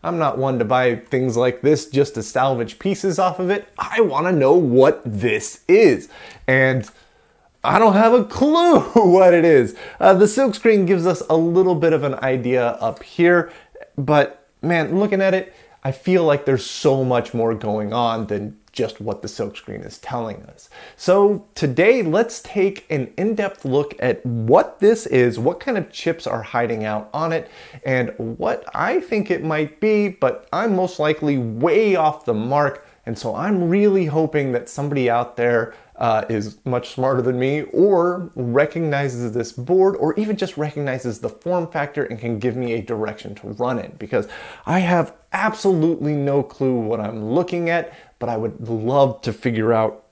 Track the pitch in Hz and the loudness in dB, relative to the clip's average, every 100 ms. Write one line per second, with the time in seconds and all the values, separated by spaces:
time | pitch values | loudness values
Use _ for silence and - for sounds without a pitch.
0 | - 170 147 127 135 127 107 127 127 120 | -4 -2 -2 0 -2 -2 0 2 2 -2
1 | - 131 127 113 127 123 139 151 - 131 | -4 -2 0 0 0 0 2 0 0 0
2 | 139 - 107 127 131 127 113 - 190 202 | 0 -2 -6 -2 0 -2 -6 -6 -4 -2
3 | 196 165 185 - 180 208 - - - 220 | -2 0 -2 -2 -2 -2 -4 -10 -6 0
4 | 208 135 175 175 135 170 147 123 135 151 | 2 2 0 2 6 6 6 6 6 4
5 | 123 104 113 107 - - - 190 208 123 | -4 -2 0 -2 -4 -12 2 6 6 4
6 | - - - - - 131 131 131 104 _ | -4 -20 -20 -10 0 2 2 0 -6 _
7 | _ _ _ _ _ _ - 170 226 196 | _ _ _ _ _ _ -2 4 4 6
8 | 226 247 - - 285 320 349 320 - 233 | 4 4 2 0 2 4 6 4 4 4
9 | 196 180 185 175 165 143 117 - - - | 6 8 8 6 6 4 4 -4 -20 2
10 | 185 190 208 214 269 202 226 214 180 185 | 4 6 4 4 0 2 2 2 2 2
11 | 170 180 - 160 165 170 185 170 165 156 | 0 -2 0 0 2 2 2 2 2 0
12 | 139 131 131 131 123 127 120 - 113 - | -2 -4 -2 -2 0 0 0 -2 -6 -6
13 | - - 175 175 170 - _ - - - | -14 0 4 4 0 -12 _ -20 -14 -8
14 | 135 147 - - _ _ 156 170 151 175 | 2 2 2 -4 _ _ -2 0 0 0
15 | 202 196 190 190 190 - _ _ 135 131 | 0 0 2 0 -4 -18 _ _ -8 -6
16 | - 180 160 143 135 131 - - 151 135 | 0 2 4 2 0 -2 -4 -2 0 2
17 | 127 123 - 120 113 110 107 107 104 113 | 2 0 -2 -2 -2 -2 -4 -4 -4 -2
18 | 120 113 104 104 104 - _ - 113 - | -2 -2 -4 -6 -6 -14 _ -6 -6 -6
19 | 104 101 107 - 104 - - - - - | -10 -8 -10 -8 -8 -8 -14 -14 -14 -18
20 | - 120 113 104 - - - - - _ | -10 -8 -8 -12 -18 -20 -20 -20 -20 _
21 | - 190 202 208 - - 151 123 180 254 | 0 4 4 2 -6 -4 -2 2 4 4
22 | 175 175 226 - - 208 196 196 _ 151 | 2 0 -2 -6 -8 -2 -2 -2 _ -6
23 | 120 - 202 214 196 - 139 131 143 - | -6 -4 -4 -2 -6 -6 -2 -2 -2 -4
24 | 127 117 123 117 110 165 - - 202 220 | -4 -2 -4 -4 2 2 2 0 2 2
25 | - 127 123 113 123 190 - 214 151 - | 0 2 2 0 -4 -4 -4 -4 -6 -6
26 | - 165 - 117 107 120 117 110 107 107 | -6 -4 -6 -8 -4 -4 -2 -4 -4 -6
27 | 107 143 165 165 165 - - 131 - 127 | -6 -6 -4 -4 -6 -20 -20 -10 -4 -2
28 | 123 - 113 113 - 247 - - 180 339 | -2 -6 -10 -4 -4 -4 -6 -4 -2 -2
29 | - 220 202 180 160 156 151 - 214 214 | -2 -4 -2 -2 -2 -4 -4 -2 0 2
30 | 208 185 131 123 - 160 226 190 180 - | 0 0 -2 -2 -8 -4 0 0 -2 -2
31 | 151 156 151 139 117 110 156 196 214 185 | -2 0 0 -2 -2 -2 2 4 4 2
32 | 156 147 - 107 117 143 143 139 - _ | 0 -2 -4 -2 0 0 0 -4 -18 _
33 | - 113 113 104 180 196 175 190 208 190 | -10 -8 -6 -4 -2 0 2 2 4 2
34 | 165 151 156 151 139 120 - - 143 143 | 0 0 0 0 -2 -4 -6 -8 -4 0
35 | 120 117 120 - 120 120 113 - _ - | 2 0 -2 -2 0 2 -2 -10 _ -4
36 | 120 110 - 113 104 - - 123 - - | 0 0 0 -4 -4 -10 -6 -4 -6 -4
37 | 131 127 123 123 131 147 - - 196 185 | -2 0 0 0 -2 -2 -4 2 4 4
38 | 175 180 170 - 123 123 151 165 165 139 | 0 -2 -10 -8 -2 0 0 -2 -4 -2
39 | 139 123 120 117 120 - 123 185 190 190 | -4 -4 -6 -6 -6 -8 0 4 4 2
40 | 151 160 214 208 185 - 151 147 143 127 | -2 -2 -4 -4 -6 -6 -6 -4 -6 -4
41 | 123 107 117 - 170 180 165 160 147 - | -6 -6 -8 -8 -4 -4 -4 -6 -6 -4
42 | 139 117 117 110 123 120 120 117 104 113 | -6 -6 -6 -4 -4 -4 -4 -4 -4 -6
43 | 107 104 101 101 101 104 123 120 - - | -6 -8 -14 -14 -14 -6 -4 -4 -8 -14
44 | 104 120 104 - - - - 175 175 175 | -6 -4 -4 -12 -18 -14 -2 -2 2 0
45 | 156 - _ 185 214 214 202 180 160 165 | -2 -8 _ -4 -4 -2 0 2 0 0
46 | 143 147 139 139 139 - 131 123 110 113 | -2 -2 0 -2 -2 -4 -2 -2 -2 -4
47 | 104 117 107 139 175 175 170 170 165 - | -4 -6 -2 -2 -2 -4 -2 -4 -4 -16
48 | - _ 120 113 113 - 117 113 110 139 | -20 _ -6 -4 -6 -8 -6 -4 0 2
49 | 135 - - 104 127 110 110 113 110 - | 2 0 -8 -4 -4 0 2 2 0 -4
50 | _ | _